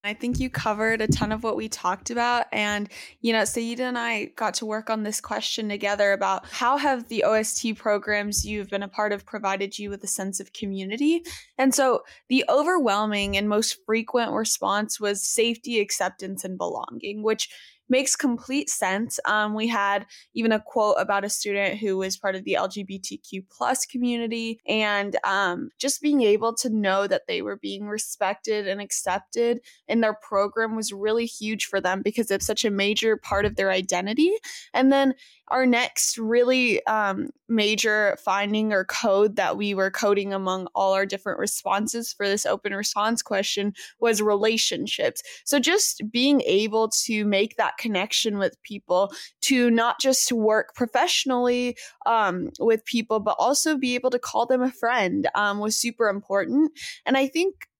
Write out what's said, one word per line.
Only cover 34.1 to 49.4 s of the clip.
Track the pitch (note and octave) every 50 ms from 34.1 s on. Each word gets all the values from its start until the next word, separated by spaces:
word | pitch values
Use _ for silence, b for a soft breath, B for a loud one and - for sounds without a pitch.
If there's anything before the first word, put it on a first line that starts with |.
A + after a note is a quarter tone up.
| A3 C4+ D#4 F4+ G4+ A4 B B B B B B B
And | A3+ C4 C4+
then | C#4 C#4 C#4 C4+ B3+ B B B B B B -
our | - B3+ C4
next | B3+ A#3+ A#3 B3 - - - - - - A#3
really, | A3+ A3 A3+ A#3+ B3 A#3+ C4 C4 B3+ A#3+ G3+ - -
um, | - A3 A3 G#3+ G3 F#3+ G3 - - - _ _ _
major | A#3 A3 G#3 G#3 G#3+ G3+ - A3 G#3+ G#3+ G#3+ G3+ - - -
finding | G#3 F#3 G3 G3+ G#3 G#3+ G#3+ G#3+ G#3+ G#3
or | F#3+ F#3
code | - - - - A3 G3 G3 G#3 G#3+ G3+
that | G#3 F#3+ D3+ -
we | G3 G#3 G3+ G3+
were | F#3+ F#3+ F#3+ F#3+
coding | - - G3+ G3+ G3+ G3 G3+ G3
among | G3 F#3+ F#3 F#3 F#3+ F#3 - _
all | - G3 F#3+ F#3+
our | G3 G3
different | G3 G3 G3 - G3+ - -
responses | - G#3 - - - F#3+ F#3+ G3+ G#3+ A3 - A#3 A#3 - -
for | _ G3+
this | G3+ G3 G#3 -
open | G#3 G#3 G3+ _ G#3 G3+
response | G3 G#3 - - G3+ G#3 A3 A#3 A3+ -
question | - G#3+ G3 G#3 - - G#3 G3+ G#3 G3 B B B B B
was | - A#3 A3+ G3+
relationships. | G#3+ G#3+ G#3 G3+ G3+ A3 A3+ A3 - - - - - G#3+ - - - - - - - B B B B
So | - C#4+ C#4+
just | B3 D4 F4 G#4 - - - - - G#3+
being | A3 A#3+ B3+ C#4 C#4+ C4+
able | - - F3+ G3 G#3+ A3 G#3 A3 A3 A3 - - -
to | - A3+ G#3+ G#3+
make | G#3 G#3 F#3+ G3+ A3 - -
that | G#3+ - - -
connection | - A#3+ G#3+ F#3 F#3+ G#3+ - - - A3+ G#3 G3+
with | G3 E3+ - _ _
people, | - G#3 G3+ _ _ F3+ F3+ G3 G3 B B B B B _